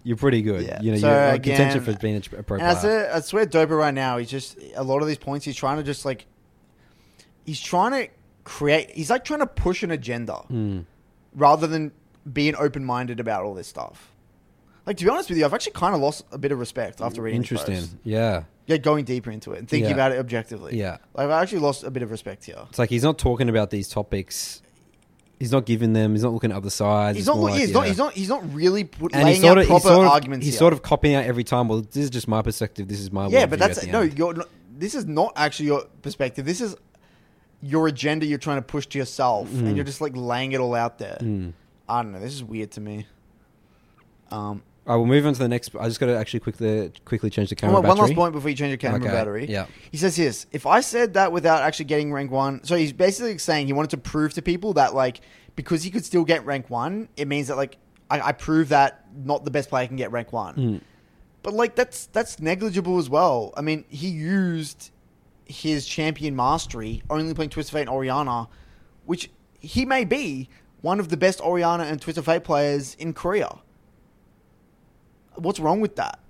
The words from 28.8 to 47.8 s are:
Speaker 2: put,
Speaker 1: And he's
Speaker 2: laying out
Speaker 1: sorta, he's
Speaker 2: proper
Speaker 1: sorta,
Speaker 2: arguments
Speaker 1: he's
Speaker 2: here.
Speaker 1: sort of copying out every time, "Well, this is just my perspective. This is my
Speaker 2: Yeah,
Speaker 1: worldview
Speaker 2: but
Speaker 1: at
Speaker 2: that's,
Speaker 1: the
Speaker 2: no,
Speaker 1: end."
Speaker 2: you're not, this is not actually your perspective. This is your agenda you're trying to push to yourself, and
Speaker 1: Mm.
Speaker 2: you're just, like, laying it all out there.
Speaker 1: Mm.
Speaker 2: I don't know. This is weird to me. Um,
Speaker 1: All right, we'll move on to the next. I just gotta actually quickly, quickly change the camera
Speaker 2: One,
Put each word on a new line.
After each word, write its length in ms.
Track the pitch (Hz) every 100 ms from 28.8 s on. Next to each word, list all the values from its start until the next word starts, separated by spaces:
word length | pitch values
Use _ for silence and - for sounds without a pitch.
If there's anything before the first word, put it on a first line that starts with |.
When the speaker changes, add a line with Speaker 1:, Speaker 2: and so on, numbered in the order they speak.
| 180
Speaker 2:
put, 280 | - 165
Speaker 1:
And 140 | 139 147
he's 120 | -
Speaker 2:
laying 40 | 165
out 20 |
Speaker 1:
sorta, 120 | 190
he's 80 | 180
Speaker 2:
proper 180 | 175 190
Speaker 1:
sorta, 220 | 180 185
Speaker 2:
arguments 360 | 147 147 135 143
Speaker 1:
he's 80 | 120
Speaker 2:
here. 40 |
Speaker 1:
sort 140 | 165
of 80 | 147
copying 320 | - 147 151 139
out 100 | 120
every 180 | 120
time, 240 | 113 123 120
"Well, 140 | 110
this 220 | 107 135 143
is 40 |
just 180 | 120 113
my 140 | 110
perspective. 460 | 113 107 104 - 98
This 120 | 101
is 100 | 98
my 160 | 98 98
Speaker 2:
Yeah, 180 | 247 226
Speaker 1:
worldview 40 |
Speaker 2:
but 40 | 151
Speaker 1:
at 60 | 175
Speaker 2:
that's, 140 | -
Speaker 1:
the 100 | 180
Speaker 2:
no, 100 | 208
Speaker 1:
end." 160 | 175 143
Speaker 2:
you're 160 | 170
not, 140 | 165 175 - - 127
this 180 | 190 277
is 100 | 202
not 280 | 151 202 -
actually 300 | 151 - 151
your 160 | 143 - _
perspective. 420 | 143 - 135 127 135
This 160 | 180
is 140 | 226 - _ _ _ _ _ _ _ -
your 260 | 143 156 160
agenda 380 | 131 147 151 156
you're 120 | 143
trying 180 | 156 143
to 40 |
push 220 | 120 147 135
to 100 | 143
yourself, 540 | 127 - 131 107 98
and 160 | 127 113
Speaker 1:
Mm. 60 | 104
Speaker 2:
you're 100 | 139
just, 140 | 135
like, 120 | 156 127
laying 380 | 123 120 131
it 60 | 135
all 140 | 127
out 260 | 120 117 -
there. 180 | 101 -
Speaker 1:
Mm. 320 | 117 101 90 82 _ _ -
Speaker 2:
I 120 | 120
don't 120 | 110
know. 60 | 95
This 140 | 110
is 100 | 139
weird 280 | 117 110 107
to 100 | -
me. 240 | 104 104 104 _ _ _ _ _ _ _ _ _ _ _ -
Um, 320 | 107 104 104 - _ -
Speaker 1:
All 60 |
right, 40 | 117
we'll 100 | 117
move 180 | 139 147
on 80 |
to 60 | 127
the 80 | 123
next. 240 | 120 - -
I 60 | 117
just 120 | 113
gotta 160 | 127 120
actually 260 | 107 117
quickly, 500 | - - 110 107 92 - -
quickly 260 | 117 110
change 180 | - 101
the 60 | -
camera 180 | 104
Speaker 2:
One, 80 | 98